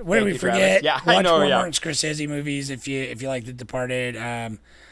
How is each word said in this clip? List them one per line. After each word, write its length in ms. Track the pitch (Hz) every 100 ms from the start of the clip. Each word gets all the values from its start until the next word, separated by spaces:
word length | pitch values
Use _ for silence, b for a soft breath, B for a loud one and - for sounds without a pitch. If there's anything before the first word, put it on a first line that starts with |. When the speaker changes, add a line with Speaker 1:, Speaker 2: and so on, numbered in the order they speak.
Speaker 1:
What 120 | 165 220
did 40 |
Speaker 2:
Thank 40 | 208
Speaker 1:
we 60 |
Speaker 2:
you, 40 | 170
Travis. 220 | 175 185
Speaker 1:
forget? 240 | 190 190
Speaker 2:
Yeah, 160 | 151 135
<laughs> 40 | -
I 80 | 185
Speaker 1:
Watch 80 |
Speaker 2:
know, 140 | 185 165
Speaker 1:
more 80 | 143
Speaker 2:
yeah. 80 | 123
Speaker 1:
Martin 160 | 135
Scorsese 540 | 143 165 143 156 151 147
movies 420 | 147 147 143 139
if 180 | 131 139
you, 140 | 135
if 220 | 127 117
you 40 | 135
like 180 | 131 117
The 80 |
Departed. 600 | 123 117 127 127 127 123 113
Um, 440 | 120 120 117 104 b b b